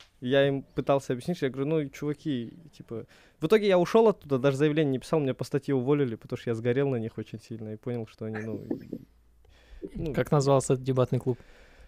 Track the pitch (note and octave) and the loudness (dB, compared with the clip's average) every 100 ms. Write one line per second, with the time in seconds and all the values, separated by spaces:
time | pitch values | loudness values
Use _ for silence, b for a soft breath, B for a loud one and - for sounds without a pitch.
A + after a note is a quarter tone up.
0 | - _ B2 C#3 C#3 C#3 - - C3+ C#3 | -20 _ 0 4 4 0 -4 -4 0 0
1 | - B2+ D3 F3 C#3 C3 C#3 D#3+ C#3 - | 0 -4 -4 -4 -4 -4 -2 -2 -4 -6
2 | D3 D3 D#3+ B2+ A#2 - - - - A2+ | -8 -6 -4 -4 -6 -12 -20 -20 -14 -14
3 | - b b b D#3+ G#3+ G3+ F3+ F3 A3+ | -14 b b b 2 4 6 4 6 6
4 | A3 - C#3+ C3+ C#3 C3+ D3+ D3 D3 C3 | 6 4 0 2 2 4 2 4 2 0
5 | - D#3+ C3+ B2 C3 C#3+ - C3+ B2 D3 | 0 0 0 -2 -4 -4 0 0 2 2
6 | C3 A2 - B2 - A2+ A#2+ B2 C#3 B2 | 0 -4 -8 -8 -4 -2 0 0 0 -2
7 | A2+ - A2 A2 - A2+ G#2+ G#2+ - A#2+ | -4 -8 -10 -14 -14 -14 -12 -10 -8 -8
8 | A2 - A2 A2 A2 G#2 - - - - | -8 -10 -10 -8 -8 -10 -8 -10 -10 -14
9 | - _ _ _ _ b b b - - | -14 _ _ _ _ b b b -14 -8
10 | E3 C3 B2+ D3+ C3+ C3+ - C3 C3 B2+ | -4 -2 0 2 4 2 2 0 0 0
11 | B2 C3 C3 A#2+ b b b b | 0 0 -2 -6 b b b b